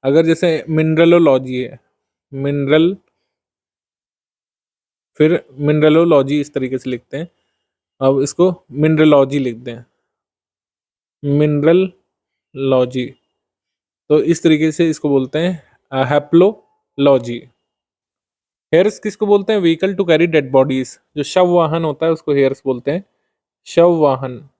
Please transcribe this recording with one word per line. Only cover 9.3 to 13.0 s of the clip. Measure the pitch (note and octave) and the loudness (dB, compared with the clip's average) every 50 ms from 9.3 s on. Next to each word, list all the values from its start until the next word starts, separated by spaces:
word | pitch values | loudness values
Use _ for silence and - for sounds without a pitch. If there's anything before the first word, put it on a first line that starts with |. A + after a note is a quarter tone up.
| C3+ D3 | 0 -4
लिख | C3+ B2+ A#2 | -4 -4 -6
दें, | A2+ B2+ B2+ A#2 A#2 A#2 _ _ _ _ _ _ _ _ _ _ _ _ _ _ _ _ _ _ _ _ _ _ _ _ _ _ _ - | -10 -12 -14 -16 -16 -18 _ _ _ _ _ _ _ _ _ _ _ _ _ _ _ _ _ _ _ _ _ _ _ _ _ _ _ -6
mineralogy, | C#3+ C#3+ C#3+ D3+ D3+ D3 D3 C#3+ D3+ E3+ F3+ F#3 F#3 F3+ _ _ _ _ _ _ _ _ _ _ _ _ C3+ C3+ C3+ C3+ B2+ B2+ A#2+ B2 C3 | -2 0 0 0 0 0 0 2 2 2 2 2 -2 -6 _ _ _ _ _ _ _ _ _ _ _ _ -6 -2 0 2 2 0 0 -2 -6